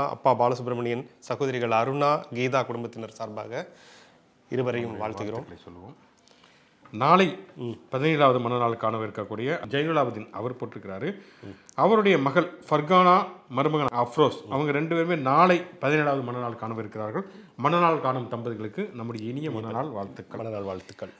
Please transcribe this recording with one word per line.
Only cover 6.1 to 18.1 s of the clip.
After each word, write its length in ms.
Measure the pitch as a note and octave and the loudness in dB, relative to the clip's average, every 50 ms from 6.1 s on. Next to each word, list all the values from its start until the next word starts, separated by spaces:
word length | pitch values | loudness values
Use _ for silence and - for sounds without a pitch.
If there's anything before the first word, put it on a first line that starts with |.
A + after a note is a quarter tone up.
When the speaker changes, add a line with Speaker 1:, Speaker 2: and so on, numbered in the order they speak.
| _ _ _ _ _ _ _ _ _ _ _ _ _ _ _ - | _ _ _ _ _ _ _ _ _ _ _ _ _ _ _ -12
Speaker 2:
நாளை 460 | - G#2+ C3+ D3 E3+ F#3 F#3+ F3 - - - - - | -6 0 4 6 6 6 6 4 0 -6 -14 -18 -16
Speaker 1:
ம். 160 | - B2 A#2+ A2+ A#2 - - | -12 -10 -10 -10 -10 -12 -6
Speaker 2:
பதினேழாவது 500 | - C3 C#3+ D#3 D#3 C#3+ D3 C3+ B2 B2+ | -4 0 0 2 4 6 6 6 6 4
மணநாள் 360 | A#2 A#2 B2 B2 A#2+ A#2 A2+ A2+ | 0 0 0 0 0 0 -2 0
காணவிருக்கக்கூடிய 800 | - A2 A2+ A2 A2 G#2 - - G#2 G2 G#2+ G#2 A#2+ C3+ E3+ - - A2 | -2 -2 -2 -2 -6 -6 -6 -8 -8 -8 -6 -6 -4 -4 -4 -6 -6 -4
ஜைனுலாபுதீன் 600 | C3+ C#3 D3+ E3 E3 D3+ C3+ B2 A2 G#2+ A2 - | -2 -2 0 2 2 2 0 0 -2 -8 -12 -12
அவர் 260 | - G2 A2 B2 B2 | -10 -8 -6 -6 -6
போட்டிருக்கிறாரு. 640 | - B2 G#2+ - G#2 G2 G2 F#2+ F#2+ B2 F3 G3+ - - - - - - | -8 -10 -10 -12 -12 -12 -12 -10 -8 -6 -8 -8 -8 -14 -20 -20 -20 -18
Speaker 1:
ம். 40 | G2+ F#2+ - _ - - | -18 -18 -18 _ -12 -2
Speaker 2:
அவருடைய 420 | - C#3 F#3 A3+ G#3+ G3+ G3 F3+ C#3+ | 2 4 6 6 6 6 6 6 6
மகள் 340 | C3+ C#3 C#3 F3 D#3+ - - - - - | 4 4 4 2 2 2 -4 -12 -4 0
ஃபர்கானா, 580 | D#3 D3 D3 D3+ F#3 F#3 F3+ F3+ F3+ G3 G3 - - - - - | 0 0 2 6 6 6 8 8 6 6 4 0 -6 -16 -16 -6
மருமகன் 580 | B2+ B2+ C#3 D3+ D3+ D3+ D3 - B2 A#2+ B2 A#2+ | -2 0 0 2 2 2 2 2 2 2 2 0
அஃப்ரோஸ், 280 | - - D3+ B2 - - - - | 4 4 4 4 4 -2 -10 -4
அவங்க 220 | - C3+ D3+ D3 | -2 -2 0 0
ரெண்டு 240 | C#3 C#3+ D#3+ D#3+ E3+ | 0 0 0 0 0
பேருமே 200 | E3 E3 E3+ F3+ | 0 2 0 0
நாளை 480 | D#3 C3+ C3 C#3 D#3 F3 F#3 F3+ E3 E3+ - - - | 0 2 4 6 6 8 6 6 4 0 -6 -10 -4
பதினேழாவது 420 | - C3+ D3+ D3+ D3 D3 C#3 C#3 A#2+ | -2 0 2 2 2 2 0 -2 -2
மணநாள் 280 | B2 A#2+ B2 B2 A#2+ | -4 -6 -6 -6 -6
காணவிருக்கிறார்கள். 720 | A2 - A2 A2 A2+ A2 A2 G2+ - A2 G#2+ G#2+ A2 F3 G3 - - - - - _ | -8 -8 -8 -8 -6 -8 -8 -8 -8 -8 -8 -6 -6 -6 -8 -8 -14 -20 -20 -20 _
மணநாள் 460 | - A#2 D3 E3 F3 F3 E3 D#3+ C#3+ | -2 0 2 2 4 4 4 2 2
காணும் 280 | B2+ C3 | 0 -2